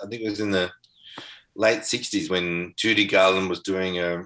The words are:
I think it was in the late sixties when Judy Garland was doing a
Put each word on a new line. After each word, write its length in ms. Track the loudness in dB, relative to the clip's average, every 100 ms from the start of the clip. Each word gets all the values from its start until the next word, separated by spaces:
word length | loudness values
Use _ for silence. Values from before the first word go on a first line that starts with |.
I 40 | -10
think 160 | -6
it 60 | -6
was 100 | -4
in 100 | 0
the 180 | 0 0 -6 _ _ -20 -20 -20 -20 _ 0
late 300 | 2 2 0
sixties 440 | -4 -2 -4 -2
when 440 | -2 -2 -4 -6 -2
Judy 300 | 0 2 4
Garland 440 | 6 6 4 0
was 120 | -4
doing 380 | -4 -2 -2 -2
a 240 | -2 -4